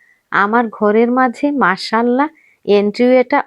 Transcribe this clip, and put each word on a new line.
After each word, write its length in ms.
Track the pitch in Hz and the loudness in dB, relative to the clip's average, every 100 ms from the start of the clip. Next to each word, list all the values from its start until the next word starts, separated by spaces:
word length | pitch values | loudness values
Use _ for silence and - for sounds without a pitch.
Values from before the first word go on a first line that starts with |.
| _ _ _ | _ _ _
আমার 320 | - 202 233 233 | -2 0 0 -2
ঘরের 400 | - 208 214 233 | -2 0 2 2
মাঝে 360 | 247 254 233 294 285 | 0 -2 -2 -4 0
মাশাআল্লাহ 640 | 180 175 - 226 240 247 302 - _ _ - | -2 -2 -4 -2 0 0 -2 -6 _ _ 0
এন্ট্রিওয়েটা 720 | 202 208 208 247 254 247 285 | 0 0 0 2 2 2 -2